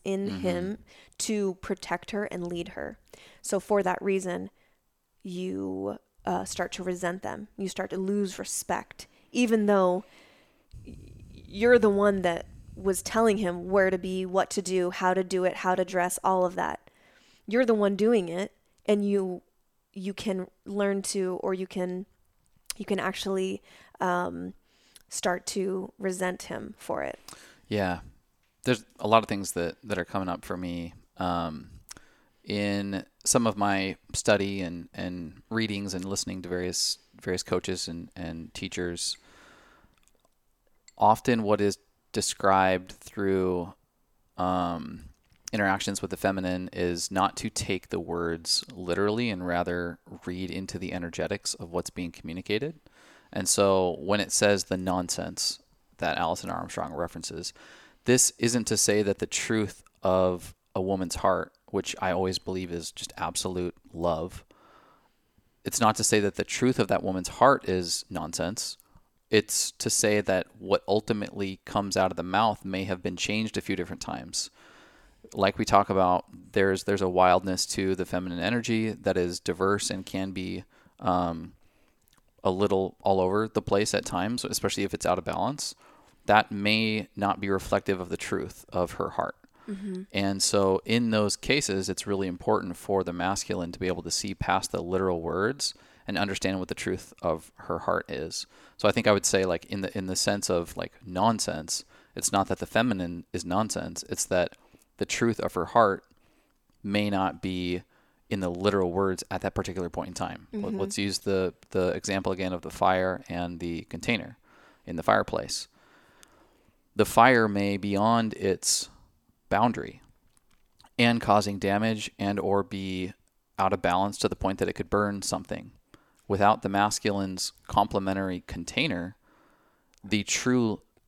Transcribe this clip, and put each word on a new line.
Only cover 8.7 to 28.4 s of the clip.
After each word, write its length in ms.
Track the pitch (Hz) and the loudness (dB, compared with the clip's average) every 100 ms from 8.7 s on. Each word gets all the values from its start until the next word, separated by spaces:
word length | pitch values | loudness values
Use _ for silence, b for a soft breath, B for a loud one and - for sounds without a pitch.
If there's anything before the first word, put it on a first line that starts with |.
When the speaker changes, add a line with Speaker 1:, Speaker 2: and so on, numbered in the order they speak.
| 180 - - - b b | -4 -4 -18 -20 b b
Speaker 1:
even 340 | - 240 226 208 | 0 2 4 4
though 380 | 202 185 180 - b b b b b b - - | 6 4 2 -4 b b b b b b -20 -20
y-, 100 | - - - - | -20 -20 -20 -20
you're 440 | - - 190 233 247 | -20 -14 2 8 8
the 100 | 208 | 8
one 320 | 202 202 196 | 6 4 4
that 220 | 180 170 - - - - | 2 0 -6 -16 -20 -6
was 260 | 190 185 | -2 -2
telling 340 | - 220 226 208 | 0 4 4 4
him 320 | 185 175 180 | 0 -2 0
where 200 | 196 190 | 4 4
to 80 | 185 | 2
be, 280 | 185 185 185 | -2 -4 0
what 240 | 185 - | 0 0
to 100 | - | -2
do, 300 | 185 185 180 | 0 0 0
how 220 | 180 185 | 2 2
to 100 | 185 | 2
do 200 | 185 185 | 2 2
it, 140 | 180 - | 0 0
how 180 | 185 185 | 0 2
to 100 | 180 | 2
dress, 320 | 185 180 - | 0 0 0
all 220 | 185 185 180 | 2 2 2
of 100 | 180 | 0
that. 340 | 80 - - b b b b b - | -4 -4 -12 b b b b b -2
You're 180 | 226 247 | 2 4
the 100 | 220 | 4
one 200 | 202 196 | 4 4
doing 320 | 220 240 175 | 4 4 2
it, 220 | 175 208 _ _ _ - | -4 -6 _ _ _ 0
and 200 | 208 202 | 2 4
you, 360 | 202 190 180 _ _ _ _ _ | 0 0 -6 _ _ _ _ _
you 200 | 196 190 190 | -10 -8 -6
can 320 | 220 190 180 _ - | -4 -4 -4 _ -8
learn 360 | 202 202 196 | -2 0 0
to, 360 | 196 202 185 180 | -2 -2 -2 -2
or 100 | - | -2
you 140 | 190 185 | -4 -4
can, 400 | 196 180 180 196 _ _ _ _ _ - - | -4 -4 -4 -8 _ _ _ _ _ -18 -12
you 80 | 202 | -4
can 140 | 196 | -2
actually, 600 | 190 - 196 190 190 196 B B B - | -2 -4 -4 -2 -2 -6 B B B -6
um, 520 | 185 180 180 170 180 - b b b b - | -2 0 -2 -6 -10 -14 b b b b -12
start 380 | - - 90 - | -4 -2 -2 -4
to 480 | 202 190 185 185 - | -4 -2 -4 -6 -6
resent 440 | 190 185 180 180 | -4 -2 -4 -4
him 300 | - 110 110 214 | -8 -10 -10 -14
for 260 | - - | -6 -4
it. 160 | 67 - - B B B B | -4 -8 -16 B B B B
Speaker 2:
Yeah. 320 | 104 95 87 - - _ _ | -2 0 -2 -8 -20 _ _